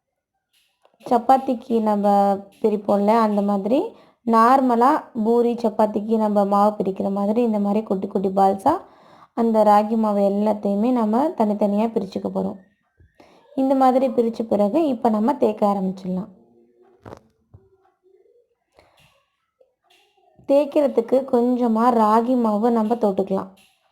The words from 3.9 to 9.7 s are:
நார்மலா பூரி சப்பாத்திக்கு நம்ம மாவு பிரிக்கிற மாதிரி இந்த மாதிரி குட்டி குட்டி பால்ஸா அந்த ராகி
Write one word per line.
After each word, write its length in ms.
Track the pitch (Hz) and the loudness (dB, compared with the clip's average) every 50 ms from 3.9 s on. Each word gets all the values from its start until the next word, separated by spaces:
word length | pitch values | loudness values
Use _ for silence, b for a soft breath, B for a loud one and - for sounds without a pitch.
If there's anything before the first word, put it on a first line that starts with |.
| b b b b b b _ | b b b b b b _
நார்மலா 640 | 233 233 226 226 240 262 277 254 254 233 226 240 269 311 - - - - | 0 2 4 4 4 4 4 2 0 2 2 2 2 2 0 -4 -8 -8
பூரி 400 | 233 208 226 233 240 233 240 240 | -4 -2 0 2 2 2 0 -2
சப்பாத்திக்கு 640 | 233 - 214 208 - 214 208 214 214 202 220 226 | -2 -4 -4 0 0 -2 0 -2 -6 -4 -2 -2
நம்ம 280 | 220 214 208 202 208 196 | 0 0 0 0 0 0
மாவு 280 | 196 202 202 202 214 | 2 2 2 2 2
பிரிக்கிற 380 | 214 - 185 196 190 - 202 196 | 0 -2 -4 -4 -4 -4 -4 -4
மாதிரி 320 | 196 202 202 202 214 240 | -4 -2 -2 -2 0 0
இந்த 160 | 247 226 214 208 | 0 0 0 -2
மாதிரி 240 | 202 202 202 220 | -2 0 -2 -2
குட்டி 260 | 220 - 202 190 202 196 | -2 -4 -4 -6 -6 -4
குட்டி 200 | - 202 196 196 | -4 -4 -4 -2
பால்ஸா 460 | 190 196 196 190 196 202 - 277 330 403 B B B B B B B B B B B | 0 2 2 2 2 0 -2 -2 -2 -2 B B B B B B B B B B B
அந்த 280 | 254 233 226 220 220 208 | -2 -2 0 2 2 4
ராகி 320 | 214 | 4